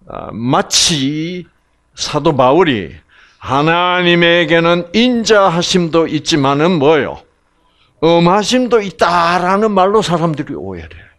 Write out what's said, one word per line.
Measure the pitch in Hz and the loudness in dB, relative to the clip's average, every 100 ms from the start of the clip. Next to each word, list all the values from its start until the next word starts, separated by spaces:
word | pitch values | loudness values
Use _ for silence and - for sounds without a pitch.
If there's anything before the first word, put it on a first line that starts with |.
| - | -18
아, | - - | -14 -12
마치 | 104 120 160 202 - - 156 135 151 165 180 165 _ _ _ _ - | -8 -2 -2 0 -2 0 -2 -2 -4 -8 -10 -16 _ _ _ _ -14
사도 | - 151 143 139 | -6 -4 -2 2
바울이 | 127 151 175 117 80 82 _ _ _ _ | 2 4 2 0 -6 -14 _ _ _ _
하나님에게는 | - 131 156 175 180 180 175 175 170 175 160 165 170 175 175 | -4 -2 0 0 0 0 2 2 4 2 2 2 2 0 -2
인자하심도 | 214 247 240 214 214 196 165 165 185 165 165 160 | 0 2 0 2 4 4 2 0 -2 0 0 0
있지만은 | 151 135 160 139 139 165 180 | -2 -2 0 0 0 0 2
뭐예요? | 139 160 101 69 - _ _ _ _ _ _ _ | 2 2 0 -6 -16 _ _ _ _ _ _ _
엄하심도 | 160 170 170 196 196 254 247 226 | 0 4 4 2 2 0 2 0
있다라는 | 202 - 196 175 170 180 180 196 220 | -2 -2 0 0 0 0 0 0 0
말로 | 196 185 220 | 2 2 2
사람들이 | 175 170 165 147 - | 0 -2 -2 -4 -8
오해를 | 110 92 90 78 - | -10 -10 -12 -14 -20
해요. | - | -20